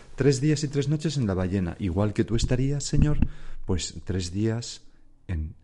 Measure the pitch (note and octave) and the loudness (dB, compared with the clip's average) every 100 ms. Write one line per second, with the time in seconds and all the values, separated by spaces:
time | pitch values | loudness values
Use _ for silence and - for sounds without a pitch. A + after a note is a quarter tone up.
0 | - - C#3 B2+ D3+ D3 C#3 C#3 C#3 D3+ | -12 0 2 4 2 0 0 -2 0 -2
1 | D#3+ C#3 A2 F#2 F#2 G2 F2 - G2+ E2+ | -2 0 0 0 0 0 -2 -2 -2 0
2 | G#2 A2 - A2+ - B2 C3+ C#3+ - C#3+ | 0 0 0 0 2 2 0 -2 0 4
3 | D3+ C#3+ - - - - - F2 - E2+ | 4 4 2 0 -8 -6 -2 -2 -2 -8
4 | - F#2 E2+ F#2+ A2 A2+ A#2 - - - | -4 -4 -2 0 0 -2 -6 -12 -18 -20
5 | - - - E2+ D#2 - | -20 -18 -6 -4 -6 -10